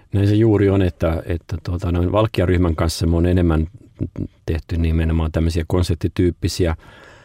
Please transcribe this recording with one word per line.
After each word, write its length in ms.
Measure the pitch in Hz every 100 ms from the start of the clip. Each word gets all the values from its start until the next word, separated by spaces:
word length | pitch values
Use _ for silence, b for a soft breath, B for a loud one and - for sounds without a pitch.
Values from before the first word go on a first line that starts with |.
| _
Näin 140 | 98 101
se 80 | 104
juuri 340 | 113 101 98
on, 120 | 98
että, 420 | 90 - 85 80 -
että 320 | 87 - 87
tuota, 280 | - 87 90
noin 200 | 87 87
Valkia-ryhmän 640 | 101 110 - 90 90 87 80
kanssa 320 | 82 - 85
me 100 | 82
on 80 | 87
enemmän 420 | 92 87 80 80 - - - - - - _ -
tehty 320 | 80 - 85
nimenomaan 540 | 82 80 80 82 78
tämmöisiä 320 | 80 82 82 78
konserttityyppisiä 1080 | 90 87 85 85 - 90 - 92 - 87 80 B B B B